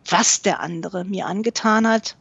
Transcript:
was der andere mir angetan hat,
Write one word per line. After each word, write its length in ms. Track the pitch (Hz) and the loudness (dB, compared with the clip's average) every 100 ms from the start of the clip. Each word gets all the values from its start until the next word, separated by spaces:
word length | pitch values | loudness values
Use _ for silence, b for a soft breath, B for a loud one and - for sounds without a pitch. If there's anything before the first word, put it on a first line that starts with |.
| - | 0
was 340 | 180 233 - | 2 2 2
der 180 | 202 - | 0 -2
andere 460 | 156 170 170 190 185 | -4 -8 -6 -6 -6
mir 200 | 185 - | -6 -4
angetan 600 | 190 220 - 220 214 226 | -4 -4 0 2 4 4
hat, 300 | 226 - - | 2 -2 -12